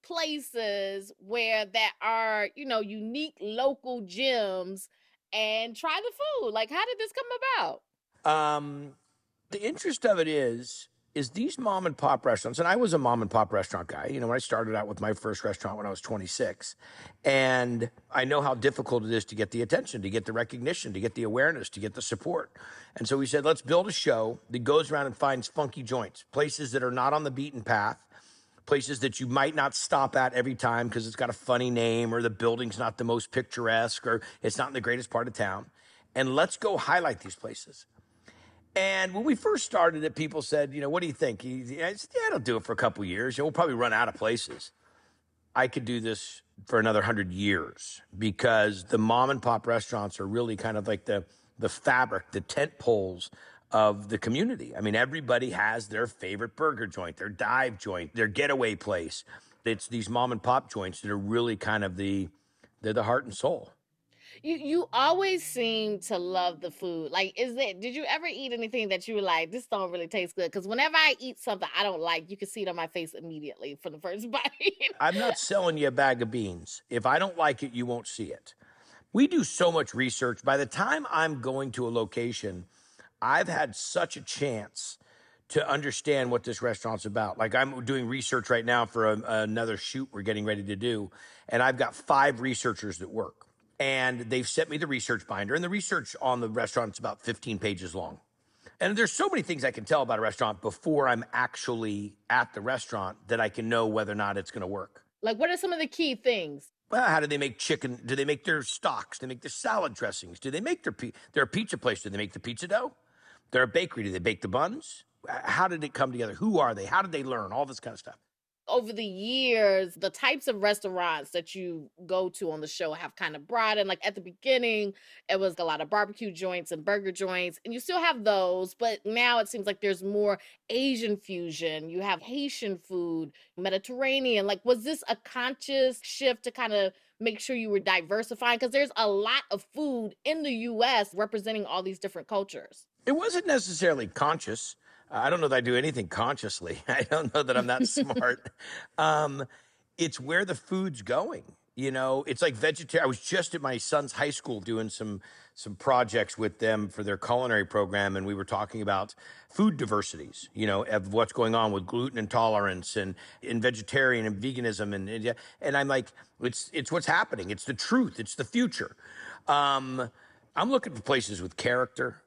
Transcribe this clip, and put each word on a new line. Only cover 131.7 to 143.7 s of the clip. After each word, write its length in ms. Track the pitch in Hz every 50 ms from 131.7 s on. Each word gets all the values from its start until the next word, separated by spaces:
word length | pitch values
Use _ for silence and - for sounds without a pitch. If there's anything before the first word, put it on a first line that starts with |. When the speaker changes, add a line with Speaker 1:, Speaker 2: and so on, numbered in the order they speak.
| 156 156 156 165
Speaker 1:
You 120 | 170 185
have 200 | 196 202 185 165
Haitian 560 | - 226 247 294 285 277 - - 240 202 190
food, 560 | 170 _ - 190 180 175 170 165 160 160 143 _ - - _ _
Mediterranean. 920 | 180 180 - 185 196 - - 247 247 269 262 269 277 262 254 233 208 196
Like, 160 | 202 202 196 _
was 180 | 240 247 226 214
this 200 | 285 311 - - -
a 80 | 226
conscious 840 | 214 _ - - 262 240 262 269 _ - - 277 269 262 262 247 -
shift 420 | - - - - 269 254 240 233 -
to 80 | 247
kind 220 | - - 240 220 208
of 200 | 202 196 190 - _ _ _ _ _
make 200 | 220 226 214 214
sure 140 | - - 262
you 120 | 240 226 214
were 100 | 202 196
diversifying? 800 | - 196 185 180 165 156 202 220 226 - 240 - 240 240 240 233
'Cause 120 | 269 240
there's 200 | 233 269 285 254 -
a 120 | - 226
lot 360 | 208 202 196 208 220 254 277 - _
of 100 | 202 196 - _ _
food 400 | 269 302 285 262 233 220 202 - _ _
in 180 | 277 311 320
the 100 | 302 285
U 320 | 247 220 226 240 233 214 240
S 300 | 254 254 226 202 202 -
representing 520 | 185 220 220 - 214 190 226 220 214 202
all 180 | - 151 185 185
these 160 | 190 190 185
different 280 | - 196 - - -
cultures. 600 | - 220 196 202 196 - - - - - - - _ _ _ _
Speaker 2:
It 60 | 247
wasn't 340 | 285 320 392 466 349 359 427
necessarily 640 | 349 285 254 208 185